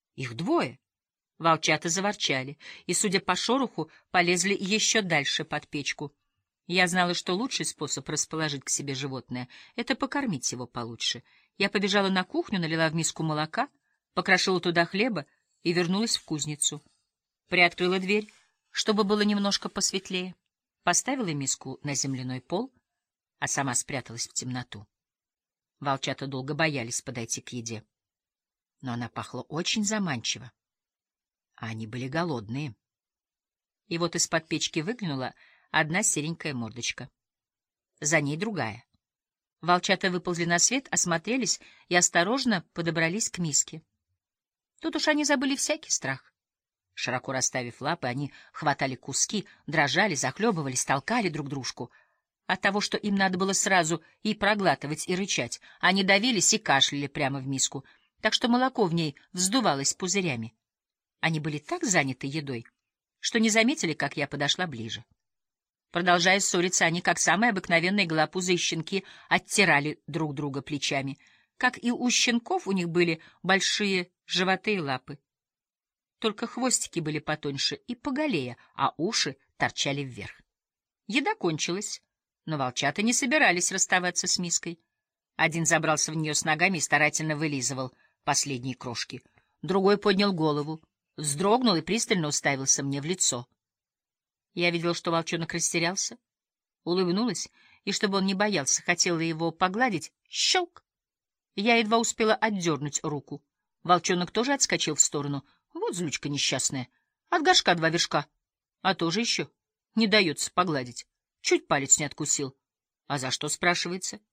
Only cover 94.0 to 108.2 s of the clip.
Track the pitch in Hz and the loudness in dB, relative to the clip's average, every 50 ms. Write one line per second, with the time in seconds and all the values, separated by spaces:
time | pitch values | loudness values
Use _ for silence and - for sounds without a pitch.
94 | _ _ _ _ _ _ _ _ _ _ - 175 175 175 170 170 165 175 170 - | _ _ _ _ _ _ _ _ _ _ -4 0 0 2 2 2 0 0 -2 0
95 | - 175 165 165 160 - 175 165 165 - - 170 - - - 170 165 170 196 - | 0 0 0 0 0 -2 -4 -4 -4 -4 -4 -4 -4 -2 0 0 0 0 -2 -2
96 | - - 233 - _ _ _ _ _ _ _ _ _ _ _ _ - 160 180 190 | -4 -6 -8 -14 _ _ _ _ _ _ _ _ _ _ _ _ -4 -2 0 2
97 | 185 170 175 208 247 240 165 - - - _ _ _ _ _ _ - 196 196 - | 2 2 2 0 0 -2 -2 -4 -8 -12 _ _ _ _ _ _ -8 -6 -2 0
98 | 214 196 196 196 190 190 196 190 208 214 196 156 135 - - - - - 175 - | 0 0 2 2 2 0 2 2 0 2 2 0 0 0 -2 -2 0 -2 0 2
99 | - 185 170 160 165 165 165 156 170 165 160 - 185 185 185 226 254 247 190 143 | 2 0 2 0 0 -2 -2 -2 -2 -4 0 0 -2 0 2 0 0 0 0 -4
100 | - - _ _ _ _ - - - - - 370 349 - _ - _ _ _ _ | -6 -8 _ _ _ _ -4 -2 0 2 2 2 0 -2 _ -20 _ _ _ _
101 | _ _ _ _ _ _ _ _ _ _ - 202 202 240 233 233 226 208 226 226 | _ _ _ _ _ _ _ _ _ _ -6 0 2 4 4 4 4 4 2 2
102 | 226 - - - 226 220 214 - 214 226 208 185 170 170 151 131 147 143 - - | 2 0 -2 0 2 2 4 2 2 0 0 0 0 0 0 0 -2 -4 -4 -4
103 | - 156 147 139 - - 143 - _ _ _ _ _ _ _ _ - 160 180 170 | -4 -4 -6 -6 -8 -10 -14 -14 _ _ _ _ _ _ _ _ 2 4 4 4
104 | - - 185 175 175 - - 214 240 277 277 269 - - 175 170 - 165 147 - | 4 0 0 0 0 -2 -2 -2 0 0 2 0 2 0 0 0 0 -2 2 2
105 | - - - 147 139 143 143 139 - _ _ _ _ _ - 330 427 480 240 170 | 2 2 2 -4 -4 -4 -6 -6 -8 _ _ _ _ _ -8 -6 -6 -4 -4 -4
106 | 180 143 - - - 143 143 135 - - 143 127 - - 147 131 120 - _ _ | -4 -4 -6 -6 -6 -4 -2 0 0 0 0 0 -2 -2 -2 -4 -8 -8 _ _
107 | _ _ _ _ _ - - 349 285 370 359 - - - 175 165 160 160 160 175 | _ _ _ _ _ -2 -2 2 4 6 4 6 6 4 2 4 2 2 2 2
108 | - - - 147 | 0 2 0 -2